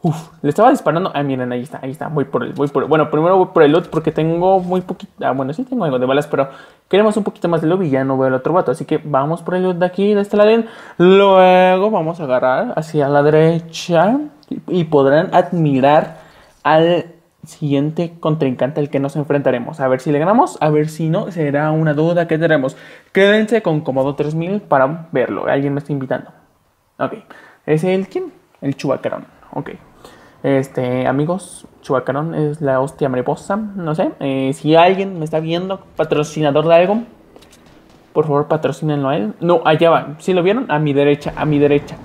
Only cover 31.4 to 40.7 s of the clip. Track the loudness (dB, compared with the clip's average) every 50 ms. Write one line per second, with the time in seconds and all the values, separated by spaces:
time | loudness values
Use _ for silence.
31.4 | -8 -16 -20 -20 -20 -20 _ _ _ -2 -2 -2 -2 -2 -4 -4 -4 -4 -4 -2
32.4 | -2 -2 -4 -2 -2 0 0 0 -2 -4 -4 -4 -4 -2 -2 -2 -2 -4 -4 -6
33.4 | -6 -6 -6 -6 -6 -8 -8 -8 -6 -4 -2 -2 -2 -4 -4 -6 -6 -4 -4 -2
34.4 | -2 -4 -4 -4 0 2 4 6 6 6 4 0 -4 -6 -6 -8 -8 -4 -4 -4
35.4 | -4 -2 -4 -4 -4 -6 -8 -8 -10 -16 _ -4 -2 -2 0 -2 -2 -4 -4 -2
36.4 | 0 2 2 2 4 6 6 6 6 4 0 -2 -4 -8 -18 -20 -20 _ _ -20
37.4 | -20 _ -20 _ _ -20 _ -20 _ _ -20 _ _ _ _ -2 0 2 0 0
38.4 | 0 0 -2 -2 -2 -4 -6 -4 -4 -4 -4 -2 -2 -2 -2 -2 -4 -6 -8 -4
39.4 | 0 0 0 2 2 2 2 4 4 4 4 2 0 -4 -14 -8 -4 -2 0 0
40.4 | 2 0 0 0 -2 -2